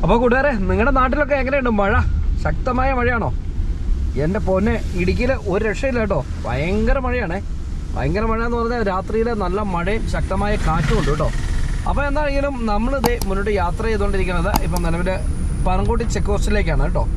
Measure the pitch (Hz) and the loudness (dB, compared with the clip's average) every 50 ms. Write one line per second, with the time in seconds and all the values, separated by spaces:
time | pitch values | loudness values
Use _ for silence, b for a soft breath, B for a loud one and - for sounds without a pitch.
0 | - 160 196 233 254 240 226 262 277 285 277 208 190 185 185 190 220 277 269 262 | 4 4 4 4 4 4 4 4 2 2 0 0 0 0 2 2 2 2 4 4
1 | 254 262 240 285 294 277 285 277 254 254 269 285 262 247 226 202 202 196 220 247 | 2 2 2 0 0 0 0 0 0 0 -2 0 0 0 0 0 2 2 2 2
2 | 233 - - - - - - - - 156 160 - - 254 247 247 254 269 269 247 | 2 0 0 0 0 0 0 0 0 -2 -2 -2 -2 -2 0 0 0 0 0 0
3 | 240 240 247 240 202 131 - - - - - - - - - - - - - - | 0 0 0 0 -2 -2 -4 -4 -6 -6 -4 -2 -2 -2 -2 -4 -2 -2 -2 0
4 | - - - 123 143 160 190 208 170 185 190 190 196 226 233 208 - - - 180 | -2 -2 -2 -2 -2 -2 -2 -2 0 0 0 2 2 0 0 0 -2 -4 -2 -2
5 | 180 185 190 180 240 247 262 - - 202 170 208 214 220 196 - - 269 247 240 | 0 0 0 0 0 0 0 -2 -2 -2 -2 0 0 -2 -2 0 -2 -2 0 0
6 | 220 202 190 147 - - - - - - 120 131 147 170 190 214 220 233 262 277 | 0 0 0 -2 -2 -4 -6 -6 -4 -4 -2 -2 -2 -2 0 0 2 2 2 2
7 | 262 254 - 247 214 175 170 196 196 - - - - - - - - - - - | 0 -2 -2 -2 -2 -4 -4 -4 -4 -6 -6 -6 -6 -6 -6 -6 -6 -6 -4 -4
8 | 123 139 165 202 220 220 220 220 233 233 233 233 233 233 240 240 220 196 185 190 | -2 -2 0 0 0 0 0 0 0 -2 -2 -2 -2 -2 -2 -2 -2 -2 -2 -2
9 | 185 - - 226 226 233 233 208 196 180 180 202 214 196 180 170 170 180 214 220 | -4 -2 -2 0 0 0 0 -2 -2 -2 -2 -2 -2 -2 -2 -2 -2 0 -2 0
10 | - - - 175 156 - 190 190 202 208 208 202 - 165 160 165 156 143 - - | -2 -2 -2 -2 -2 -2 -2 0 0 0 0 0 0 0 2 2 2 2 2 2
11 | - 135 147 151 156 117 - - - - - - - - - - - - 208 226 | 2 2 0 2 0 0 0 0 0 0 0 2 2 0 0 -2 0 0 0 0
12 | 277 285 277 294 302 294 277 277 277 285 277 247 226 220 208 208 226 254 277 277 | 0 0 0 0 0 0 0 0 0 0 -2 -2 -2 0 0 0 0 0 0 2
13 | - 233 240 233 - 196 190 196 196 214 208 190 175 175 175 - 220 226 220 208 | 2 2 2 2 0 -2 -2 -2 0 0 0 0 0 -2 -2 -2 -2 -2 0 0
14 | 202 202 196 190 185 180 180 175 170 196 208 - - 170 165 175 165 165 165 170 | 0 0 2 0 0 0 0 0 0 2 2 2 2 2 0 0 0 0 0 0
15 | 175 185 185 190 - - - - - - - - - 180 185 190 202 214 233 226 | 0 0 0 0 -2 -2 -2 0 -2 -2 0 0 2 2 2 2 2 2 2 2
16 | 233 220 - 208 - 190 208 196 - 220 202 170 - 160 147 135 135 - - 147 | 2 0 0 0 2 2 2 2 2 2 2 2 2 2 2 2 2 2 2 0
17 | 120 - - | 0 0 0